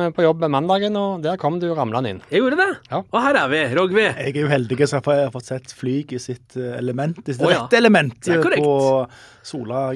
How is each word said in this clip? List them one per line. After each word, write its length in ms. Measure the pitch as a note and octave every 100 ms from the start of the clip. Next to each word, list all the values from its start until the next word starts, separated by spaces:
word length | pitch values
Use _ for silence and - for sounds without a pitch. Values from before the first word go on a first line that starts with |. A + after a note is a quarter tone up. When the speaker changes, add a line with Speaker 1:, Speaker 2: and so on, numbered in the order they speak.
| E3+
Speaker 1:
på 100 | D#3+
jobb 220 | D#3+ D#3+ D#3+
mandagen, 420 | C#3 E3+ G3 G#3 G#3
og 220 | G3 F3+
der 140 | D#3 F#3
kom 160 | D3 F3
du 120 | E3+
ramlende 380 | D#3+ A#2 A#2 A#2+
inn. 80 | F#2+ -
Speaker 2:
Jeg 140 | F3
gjorde 160 | B3+ D#4
det. 80 | F#4+ - -
Speaker 1:
Ja. 80 | D3+
Speaker 2:
Og 180 | F#3+ A3+
her 140 | C4+ C4
er 80 | C3+
vi, 140 | D#3 C3 D3
Rogby. 240 | F#3 G3+
Speaker 3:
Jeg 300 | G3 C#3 C3+ C#3+
er 60 |
jo 60 | D3
heldig, 240 | C#3 A#2+ B2+
så 140 | C#3+ C#3
jeg 80 | D3
får, 100 | C#3+
jeg 140 | C3+
har 20 |
fått 160 | B2 -
sett 240 | C3 -
Flyg 400 | - B2+ C#3 D3
i 80 | B2
sitt, 380 | B2+ B2 _ B2+
eh, 140 | B2 A#2+
element, 460 | B2 B2 D3+ E3+
i 80 | -
sitt 80 | B2
Speaker 2:
Å, 100 | D#3+
ja. 120 | B2
Speaker 3:
rette 140 | A#2+ A#3
element, 380 | A#3 F#3 C#3 -
Speaker 2:
Det 140 | -
er 40 | E3
Speaker 3:
eh, 60 |
Speaker 2:
korrekt. 180 | F4 E3+
Speaker 3:
på 460 | D3 C#3 C3+ C3+ A#2+ - - _
Sola 440 | - C#3+ A2 C3 C3+